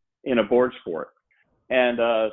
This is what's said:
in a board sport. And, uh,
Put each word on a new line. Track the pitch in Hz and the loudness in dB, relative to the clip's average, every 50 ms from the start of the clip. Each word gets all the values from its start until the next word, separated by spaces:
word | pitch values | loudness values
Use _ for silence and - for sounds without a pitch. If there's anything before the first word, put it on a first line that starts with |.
| _ _ _ _ - | _ _ _ _ -6
in | 143 127 117 | -2 0 0
a | 107 | 0
board | 98 123 120 127 127 120 - | 2 2 2 2 0 -2 -8
sport. | - - 85 78 69 - _ _ _ _ _ _ _ _ _ _ _ - | -12 -10 -8 -8 -10 -12 _ _ _ _ _ _ _ _ _ _ _ -2
And, | 127 127 127 123 120 117 | 0 2 2 2 0 0
uh, | 117 117 117 110 110 110 | 0 0 0 0 -2 -2